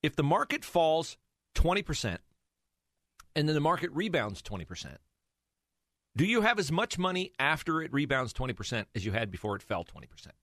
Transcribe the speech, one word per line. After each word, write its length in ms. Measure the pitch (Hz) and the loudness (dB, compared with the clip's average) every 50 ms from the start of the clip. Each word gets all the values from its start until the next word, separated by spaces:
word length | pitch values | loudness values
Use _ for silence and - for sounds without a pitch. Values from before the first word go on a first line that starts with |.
If 140 | - 151 - | 0 0 0
the 80 | - 143 | 2 2
market 420 | 139 165 208 285 - 285 320 - | 4 4 2 2 0 -2 -6 -6
falls 500 | - - 175 165 160 156 165 165 - - _ _ _ _ _ _ _ _ | 0 2 4 4 6 4 2 0 -4 -10 _ _ _ _ _ _ _ _
twenty 300 | - - 165 185 202 - | 2 4 4 4 0 0
percent 380 | - 151 - - 110 85 - _ _ _ _ _ _ _ _ _ _ _ _ _ _ _ _ _ _ _ _ - _ _ | -2 -4 -4 -2 -4 -4 -6 _ _ _ _ _ _ _ _ _ _ _ _ _ _ _ _ _ _ _ _ -20 _ _
and 120 | 156 147 | 0 0
then 60 | 151 156 | 2 2
the 80 | 151 | 2
market 300 | 147 160 175 175 170 175 | 4 2 2 2 0 -4
rebounds 500 | 143 147 196 220 165 147 110 104 101 - | -2 -2 -2 0 0 0 0 -2 -6 -8
twenty 240 | - - 107 92 82 | -10 -10 -10 -10 -8
percent, 320 | - 90 - - 67 67 - _ _ _ _ _ _ _ _ _ _ _ _ _ _ _ _ _ _ _ _ _ _ _ | -10 -10 -12 -12 -14 -14 -18 _ _ _ _ _ _ _ _ _ _ _ _ _ _ _ _ _ _ _ _ _ _ _
do 80 | 107 139 | 0 2
you 160 | 208 233 233 | 4 4 4
have 160 | 208 220 240 | 4 4 4
as 140 | 214 180 135 | 2 0 0
much 260 | 156 170 220 - - | 2 0 0 0 -2
money 360 | 175 180 185 185 185 185 - _ | -2 0 0 0 0 -4 -4 _
after 460 | - 135 147 156 143 - - 160 160 160 | 0 2 2 2 2 0 -2 -2 -2 -2
it 100 | - - | -2 -2
rebounds 400 | 139 147 135 139 131 131 113 - | -2 0 2 0 0 0 -2 -4
twenty 200 | - 127 127 117 | -4 -4 -4 -4
percent 340 | - 104 - 127 113 104 _ _ | -6 -6 -4 -4 -4 -4 _ _
as 100 | 113 90 | -4 -4
you 60 | 107 | -2
had 180 | 98 113 117 101 | -2 -2 -2 -2
before 260 | 92 90 - 104 101 | -6 -6 -4 -4 -4
it 60 | 98 | -4
fell 220 | - - 104 90 85 | -4 -4 -4 -4 -4
twenty 240 | - - - - | -8 -14 -20 -20
percent? 280 | - - - - - - _ | -20 -20 -20 -20 -20 -20 _